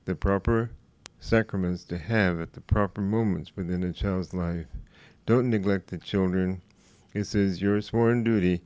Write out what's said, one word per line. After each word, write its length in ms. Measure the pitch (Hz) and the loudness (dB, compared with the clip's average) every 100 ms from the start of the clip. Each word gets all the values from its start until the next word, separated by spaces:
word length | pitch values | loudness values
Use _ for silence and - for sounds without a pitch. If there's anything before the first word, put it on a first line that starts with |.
| - | -8
the 100 | 90 | -2
proper 560 | 98 98 113 113 117 - _ _ - _ | 0 0 2 0 -2 -8 _ _ -20 _
sacraments 640 | - 113 110 98 90 90 - | 0 0 2 -2 -2 -4 -6
to 120 | 85 | -8
have 420 | 80 113 92 85 | 0 2 2 2
at 140 | 85 | -6
the 80 | - | -10
proper 400 | - 107 101 - | 0 0 2 -2
moments 500 | 98 113 107 85 90 - | -2 0 0 -2 -4 -8
within 280 | 87 90 | -4 -2
a 100 | 90 | -4
child's 400 | 82 101 92 82 | -2 -2 -2 -4
life. 340 | 90 85 85 80 - - - - _ - | -4 -4 -4 -8 -14 -16 -20 -20 _ 0
Don't 240 | 123 123 | 2 2
neglect 380 | 110 98 98 - | 0 0 -2 -2
the 100 | 87 | -12
children. 640 | - 101 95 92 92 92 - _ _ - _ | -2 0 2 2 0 -2 -10 _ _ -20 _
This 220 | 107 98 107 | -6 -2 2
is 260 | 98 87 | 2 2
your 200 | 101 104 | 0 0
sworn 420 | 104 113 117 120 | 0 2 2 2
duty 380 | 113 110 90 87 | 2 2 4 2